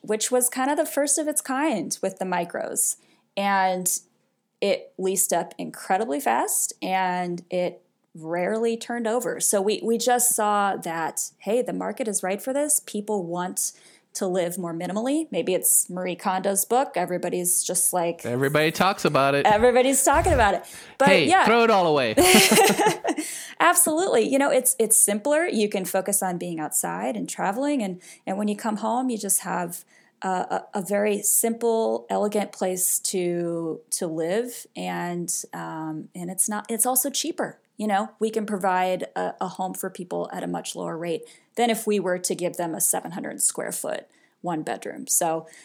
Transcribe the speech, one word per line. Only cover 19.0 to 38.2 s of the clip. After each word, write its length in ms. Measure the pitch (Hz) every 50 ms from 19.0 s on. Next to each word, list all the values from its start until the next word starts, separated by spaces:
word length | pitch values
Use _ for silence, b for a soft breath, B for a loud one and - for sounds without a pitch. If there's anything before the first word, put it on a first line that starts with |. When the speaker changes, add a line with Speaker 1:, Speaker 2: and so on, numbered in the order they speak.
| -
Speaker 2:
about 300 | 170 147 131 135 139 139
it. 100 | 143 139
Speaker 1:
Everybody's 580 | 214 208 208 233 247 233 254 254 269 269 - -
talking 300 | 320 277 320 - - -
about 220 | 262 220 202 190
it. 100 | - B B B B B B B -
But 120 | 262 -
Speaker 2:
Hey, 200 | 190 180 151 285
Speaker 1:
yeah. 160 | 359 381 294
Speaker 2:
throw 180 | 208 226 240 233
it 60 | 220
all 160 | 220 190 180 165
away. 280 | 151 143 127 113 107 -
Speaker 1:
<laughs> 1400 | 349 359 370 214 - - - - 403 - 208 - 392 427 - - - 294 302 - - - - - - - - -
Absolutely. 680 | - 226 349 - - - 311 320 370 - - 240 220 -
You 120 | 262 269
know, 100 | 277 -
it's, 260 | - 254 254 - - -
it's 180 | 226 214 - -
simpler. 460 | - - 202 214 208 285 294 311 339 -
You 220 | - 220 208 202
can 160 | 208 196 185
focus 380 | 180 - 190 185 - 196 - 196
on 140 | 185 180 170
being 220 | 175 175 170 160
outside 560 | 151 147 - - - 170 170 - - 262 254
and 120 | 202 175 170
traveling. 540 | - - 175 180 202 240 277 294 294 269 214
And, 180 | 190 180 180 B B B B B
and 120 | - 190 196
when 100 | 208 208
you 80 | 208
come 220 | 208 - 226 214 202
home, 320 | 226 220 226 247 262 262
you 80 | 233 208
just 240 | 208 196 - -
have 420 | - 185 180 175 180 170 175 - b b b b b b b _
a, 60 | - 190
a, 380 | 185 185 - - - - - - -
a 60 | 208
very 400 | 180 175 202 202 208 214 202 196
simple, 840 | 208 - - - - 233 226 226 233 233 226 226 226 220 220 233 - -
elegant 420 | 196 190 202 208 208 208 196 196
place 480 | - - 196 185 185 180 - - - -
to, 800 | - - - 185 180 175 175 175 175 170 170 165 165 160 156 - - _
to 160 | - - 190 170
live. 580 | 160 160 160 165 185 226 247 254 247 - - - _
And, 580 | - 185 180 180 175 175 175 175 175 170 - - - - - -
um, 560 | 170 165 165 165 160 160 156 156 156 - - -
and 140 | 180 175 175
it's 180 | 190 - - -
not, 160 | 208 208 - -
it's 160 | 233 214 -
also 240 | 247 262 254 - 285
cheaper. 500 | 269 - - 311 339 - 233 - - - _ _ _ -
You 100 | 214 214
know, 220 | 202 196 220 220 -
we 100 | _